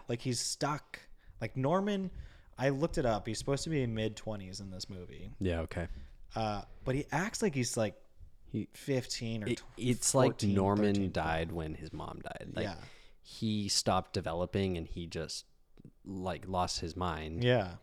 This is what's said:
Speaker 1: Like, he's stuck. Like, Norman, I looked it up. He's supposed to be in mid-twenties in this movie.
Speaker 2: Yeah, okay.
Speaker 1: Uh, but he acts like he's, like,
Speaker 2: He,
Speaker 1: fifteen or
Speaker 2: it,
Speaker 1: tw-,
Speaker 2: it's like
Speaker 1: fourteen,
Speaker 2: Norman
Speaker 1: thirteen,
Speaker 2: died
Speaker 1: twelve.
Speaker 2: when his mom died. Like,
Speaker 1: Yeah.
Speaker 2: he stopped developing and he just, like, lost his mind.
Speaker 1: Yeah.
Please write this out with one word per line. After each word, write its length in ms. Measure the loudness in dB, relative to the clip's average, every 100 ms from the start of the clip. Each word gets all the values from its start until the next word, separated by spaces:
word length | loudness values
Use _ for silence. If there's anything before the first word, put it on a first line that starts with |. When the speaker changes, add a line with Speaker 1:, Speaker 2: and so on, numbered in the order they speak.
| -2
Speaker 1:
Like, 120 | -2
he's 180 | 0 0
stuck. 600 | -2 -2 -2 -2 -6 -14 -16 -20 -18 -8
Like, 160 | -6 0
Norman, 540 | 2 2 2 0 -2 -6 -12 -16 -18 0
I 100 | 2
looked 280 | 4 2 2
it 80 | 4
up. 200 | 2 0
He's 120 | -4
supposed 260 | 0 -2
to 60 | 0
be 120 | 0
in 120 | 2
mid-twenties 640 | 2 0 -2 -6 -6 -6 -10
in 100 | -8
this 180 | -8 -10
movie. 420 | -10 -12 -12 -12 -2
Speaker 2:
Yeah, 200 | 0 2
okay. 280 | 0 -2 -4 -6 -10 -14 -8
Speaker 1:
Uh, 280 | -2 -2 -2 -6 -8
but 100 | -2
he 120 | -2 0
acts 320 | 0 0 0
like 120 | 0
he's, 220 | 2 0 2
like, 180 | 0 0 -14 -18 -18 -18 -6
Speaker 2:
He, 220 | -4 -4
Speaker 1:
fifteen 680 | -8 0 0 0 -4 -4 -2
or 60 | -2
Speaker 2:
it, 100 | -4
Speaker 1:
tw-, 60 | -6 -2
Speaker 2:
it's 360 | 2 4 4
like 180 | 6 6
Speaker 1:
fourteen, 220 | 6 4
Speaker 2:
Norman 400 | 6 6 6 6
Speaker 1:
thirteen, 180 | 4 2
Speaker 2:
died 360 | 2 2 2 0
Speaker 1:
twelve. 80 | -2
Speaker 2:
when 180 | -4
his 180 | -6 -8
mom 280 | -8 -8 -8
died. 300 | -10 -10 -6
Like, 100 | -4
Speaker 1:
Yeah. 120 | -4 -4 -12 -18 -20 -20
Speaker 2:
he 460 | -18 -4 0 0 2
stopped 440 | 2 4 4 2
developing 640 | -2 -2 0 0 2 2 2
and 100 | -2
he 200 | -6 -6
just, 400 | -6 -6 -6 -10 _ _ -20 -20 -18
like, 420 | -10 -4 -4 -4 -2
lost 340 | 0 2 0
his 140 | -4
mind. 480 | -2 -2 -2 -4 2
Speaker 1:
Yeah. 340 | 6 6 4 -6